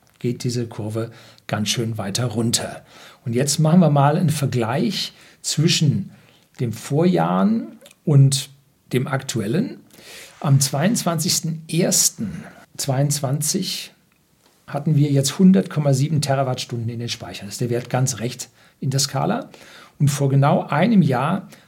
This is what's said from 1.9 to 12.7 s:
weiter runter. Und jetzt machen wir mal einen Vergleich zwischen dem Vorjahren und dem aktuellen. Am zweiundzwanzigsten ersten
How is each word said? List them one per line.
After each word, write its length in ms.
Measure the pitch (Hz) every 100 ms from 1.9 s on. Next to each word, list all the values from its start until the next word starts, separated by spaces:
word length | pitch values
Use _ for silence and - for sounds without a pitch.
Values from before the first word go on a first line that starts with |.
| 107
weiter 280 | 101 98 123
runter. 580 | 104 117 - 92 - - - - - 123
Und 80 |
jetzt 260 | 117 143 -
machen 200 | 156 180
wir 100 | 156
mal 280 | 143 143 165
einen 120 | 160
Vergleich 840 | - 131 120 110 139 226 - - - - _
zwischen 680 | - - 170 - 147 107 - - _ _ _ -
dem 140 | 120
Vorjahren 1080 | 110 - 143 180 170 170 180 214 226 - - - _ -
und 440 | 139 135 - - - _ _ _
dem 160 | 127 131
aktuellen. 680 | 135 - 113 101 160 294 - - - - - - -
Am 200 | 143 135
zweiundzwanzigsten 1040 | - 135 185 240 175 165 165 - 160 160 -
ersten 760 | 160 220 - - - 101 78 - - -